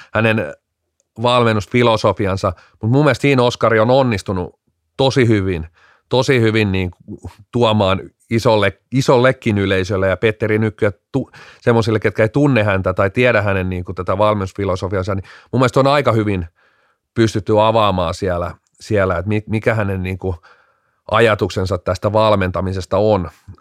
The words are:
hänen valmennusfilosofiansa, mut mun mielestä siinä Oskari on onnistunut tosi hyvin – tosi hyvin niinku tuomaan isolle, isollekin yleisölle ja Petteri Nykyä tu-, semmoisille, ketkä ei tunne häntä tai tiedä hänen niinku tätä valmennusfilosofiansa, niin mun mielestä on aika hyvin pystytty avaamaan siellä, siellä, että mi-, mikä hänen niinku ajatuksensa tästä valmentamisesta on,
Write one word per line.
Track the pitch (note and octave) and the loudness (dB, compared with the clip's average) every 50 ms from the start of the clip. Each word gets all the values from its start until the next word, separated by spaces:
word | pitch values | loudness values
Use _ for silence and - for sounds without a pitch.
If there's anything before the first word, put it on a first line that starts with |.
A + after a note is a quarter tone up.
| - - - | -16 -6 -2
hänen | G#2+ A2 A2+ A2 A2 F#2 D2 - - _ _ _ _ _ _ _ _ _ _ _ - A2+ | 0 0 2 0 0 -2 -6 -10 -14 _ _ _ _ _ _ _ _ _ _ _ -4 -2
valmennusfilosofiansa, | B2 B2 B2 A#2+ A2+ A2 G#2+ G2 - - B2 A#2+ A#2 A2+ G#2+ - A2 F#2+ - G#2+ F#2+ F#2+ F#2+ - G2 F#2 - _ _ _ _ - | 0 2 2 2 2 0 0 -2 -2 0 2 2 2 2 2 2 0 0 0 -2 -4 -4 -2 -4 -4 -4 -6 _ _ _ _ -4
mut | A2 | 0
mun | B2 C#3 D3+ | 0 2 2
mielestä | C#3+ B2 - - | 2 2 2 0
siinä | C#3+ C#3 B2+ A#2+ | 0 2 2 2
Oskari | B2 A#2+ - - A2+ A2+ A2 | 0 0 0 0 2 2 2
on | A2 A#2 | 2 2
onnistunut | B2+ C#3 C3+ B2 A2+ F#2+ - - G2+ F#2 F2 - - _ _ _ _ _ _ _ _ | 2 2 2 0 -2 -4 -4 -6 -6 -6 -6 -8 -12 _ _ _ _ _ _ _ _
tosi | - C3+ C3+ - C#3 B2 A2+ | -2 0 0 2 2 2 2
hyvin – | A2+ G#2 F#2+ F#2+ F#2 D#2+ D#2 E2 - _ _ _ _ _ _ _ | 2 2 0 -2 -4 -6 -6 -10 -16 _ _ _ _ _ _ _
tosi | - B2 B2+ - C#3 B2 | -2 -2 0 2 2 2
hyvin | A2+ A2+ G#2+ A2 G#2+ G2+ F#2+ | 2 2 2 0 0 0 0
niinku | F#2+ F#2 F2+ - _ _ - G2+ - - F#2 - - - _ - | -2 -4 -4 -6 _ _ -20 -18 -18 -18 -20 -20 -20 -20 _ -2
tuomaan | A#2+ A#2 A2 G#2+ G#2+ G#2 F#2+ F#2+ G2 - - - _ _ _ | 0 0 2 2 2 2 2 0 -2 -4 -10 -18 _ _ _
isolle, | A2+ A2+ - B2 A2 G#2+ G2 G2 F#2+ - _ _ - | -4 -2 2 2 2 2 2 0 -2 -4 _ _ -4
isollekin | C3 C3+ - C#3+ A#2+ B2 C3 B2+ - - A#2+ G#2 G2+ | -2 2 4 4 4 4 2 0 0 -2 -2 0 0
yleisölle | G2 F#2+ F#2+ F#2+ F#2 F#2 G#2+ F#2+ F#2+ F#2+ | 0 0 0 0 0 -2 -2 0 0 0
ja | F#2 | 0
Petteri | - - A2 G#2 - A#2 G#2+ G#2+ A2 | 0 0 -2 -2 -2 -2 -2 0 0
Nykyä | A2 A2 G2+ - A2+ G#2 G2+ - _ _ - | -2 -2 -2 -2 -2 -4 -4 -6 _ _ -6
tu-, | C#3 B2 - - - - - - _ | -6 -6 -6 -10 -20 -20 -20 -20 _
semmoisille, | - B2+ A#2 A2+ A2 A#2 G#2+ G#2+ | -2 0 2 2 2 0 -2 -2
ketkä | - A2+ - - A2 | -2 -2 0 0 0
ei | A2 | 0
tunne | - C#3+ C#3+ D3 C3 A2+ G#2 | 2 2 2 2 2 2 2
häntä | G#2+ G2 F#2+ F#2 F#2 F2+ | 2 0 0 0 -2 0
tai | - G2 G2 | 0 0 0
tiedä | - B2 B2 B2 A#2 G#2+ G2+ | 0 2 2 2 2 2 0
hänen | G#2 G2 F#2+ F#2 F#2 | 0 0 -2 -2 -4
niinku | F#2 F2+ F2 - F#2 | -4 -6 -8 -8 -10
tätä | - F#2 G2 G2 F#2+ | -8 -6 -6 -2 0
valmennusfilosofiansa, | G#2+ G#2+ G#2+ G#2 F#2+ F#2+ - - G2+ F#2+ F2+ F#2+ - F#2 G#2 F#2+ F#2 G2+ G2 | 0 0 0 0 -4 -6 -6 -6 -4 -4 -4 -4 -4 -4 -4 -4 -4 -4 -4
niin | F#2+ F2+ - - - - _ - | -6 -8 -10 -18 -20 -14 _ -2
mun | A#2+ | 0
mielestä | C3 A#2+ - C#3+ | 0 2 2 2
on | C3+ | 2
aika | C#3 C#3+ D3 C3+ B2 A2 | 2 2 2 2 2 0
hyvin | A2+ G#2 G#2 G2+ F#2 E2+ E2 - _ _ _ _ _ _ _ _ _ _ _ _ | 0 0 -2 -2 -4 -6 -8 -12 _ _ _ _ _ _ _ _ _ _ _ _
pystytty | - A2+ A2 - A2 G2 - A2 G#2 | 0 0 0 0 -2 -2 0 2 2
avaamaan | G#2+ A2 A2 A2+ G#2+ G2+ F#2+ F#2 F2 E2 - | 2 4 2 2 2 2 0 0 -2 -4 -4
siellä, | - G2+ F#2 F2 F2 F2 E2+ E2+ - _ _ _ _ | -4 -4 -4 -4 -4 -6 -8 -10 -14 _ _ _ _
siellä, | - - G#2+ G2+ F#2+ F#2+ F2+ E2+ | -8 -4 -2 0 0 0 -2 -2
että | F2 G#2 | -2 -2
mi-, | G#2+ G#2+ G#2 | -4 -4 -4
mikä | - G#2 A2 - B2+ A#2 | -4 -6 -4 -2 -2 -2
hänen | A2 G#2 G2 G2 F#2+ F2+ | -2 -2 -4 -4 -6 -6
niinku | F#2 F#2+ F#2 - F#2+ F2+ - _ - _ _ _ _ _ _ _ _ _ _ _ - | -6 -8 -6 -6 -6 -8 -8 _ -20 _ _ _ _ _ _ _ _ _ _ _ -4
ajatuksensa | G#2 A2 A#2 A2 G#2 G2+ A2 F#2 - A2 F#2 F#2 G2 F2+ | 0 2 4 4 4 2 0 -2 -2 -4 -4 -2 -4 -4
tästä | - - F2+ - - A2 G2+ | -4 -4 -4 -2 -2 -2 0
valmentamisesta | A2 A2 A2 G#2 G2 F#2 F#2 F2+ F2 F#2 F#2+ F#2 F#2+ F2 - - F#2+ | 2 2 2 2 2 0 -2 -2 -4 -4 -4 -6 -6 -6 -4 -2 0
on, | G#2 A2 G#2+ F#2+ F2 E2+ - _ _ - G2 - | 2 2 2 0 -2 -6 -12 _ _ -20 -20 -20